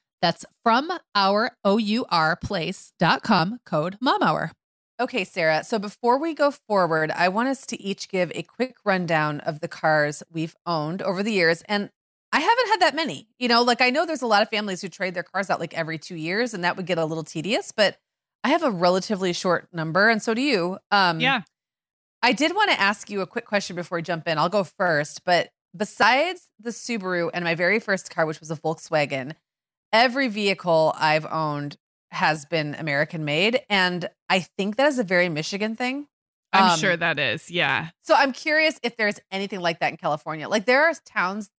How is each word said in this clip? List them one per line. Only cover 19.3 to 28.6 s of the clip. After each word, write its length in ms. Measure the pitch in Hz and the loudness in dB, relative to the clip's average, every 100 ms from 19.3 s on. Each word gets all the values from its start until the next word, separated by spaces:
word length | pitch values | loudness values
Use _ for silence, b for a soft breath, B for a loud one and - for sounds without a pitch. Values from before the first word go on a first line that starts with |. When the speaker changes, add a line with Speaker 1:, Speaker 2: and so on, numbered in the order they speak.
Speaker 1:
short 340 | 170 185 170 - | -2 0 -2 -2
number, 340 | 175 160 165 214 | -8 -2 2 4
and 140 | 220 | 2
so 100 | - | 0
do 80 | 220 | -2
you. 360 | 285 214 170 190 - | 0 0 0 -4 0
Um, 280 | 202 185 165 | 2 2 2
Speaker 2:
Yeah. 220 | 254 262 - _ _ _ _ _ _ - | 0 0 -4 _ _ _ _ _ _ -2
Speaker 1:
I 80 | 247 | 0
did 220 | 190 311 370 | 2 2 2
wanna 180 | 403 | 2
ask 360 | 294 196 214 - | 2 0 0 -6
you 100 | 202 | -6
a 60 | 185 | -6
quick 180 | 233 - | -8 -4
question 300 | 208 - 175 | -4 -4 -8
before 220 | 165 170 | -6 -6
we 40 | |
jump 240 | 165 226 170 | -4 -4 -2
in. 100 | 156 | 0
I'll 100 | 170 | 0
go 160 | 208 | 0
first, 600 | 175 - 180 151 151 - - | -2 -2 0 0 -2 -6 2
but 240 | 175 - _ _ 180 | 2 2 _ _ -8
besides 760 | 208 - 214 254 339 370 - _ | -6 2 4 4 0 -4 -14 _
the 100 | 220 | -12
Subaru 640 | - - 233 185 180 170 | -10 -6 -6 -2 -2 -2
and 100 | 175 | -2
my 120 | 175 165 | -2 0
very 240 | 175 214 | 2 0
first 320 | 214 190 - | 0 -4 -4
car, 140 | - 156 | -2 -2
which 120 | 160 | -2
was 120 | 156 | -8
a 40 | |
Volkswagen, 760 | 160 | -6